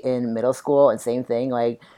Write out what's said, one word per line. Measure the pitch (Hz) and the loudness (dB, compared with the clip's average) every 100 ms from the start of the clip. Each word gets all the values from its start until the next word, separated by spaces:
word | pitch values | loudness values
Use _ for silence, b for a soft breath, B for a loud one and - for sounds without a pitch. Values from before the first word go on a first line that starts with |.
in | 127 127 120 | -2 -2 -2
middle | 113 123 | -2 0
school, | 131 - 143 139 | -2 0 4 4
and | 110 | 2
same | 120 123 | -2 -4
thing, | 123 120 131 | -2 -2 -2
like, | 120 117 117 b | 0 -2 -2 b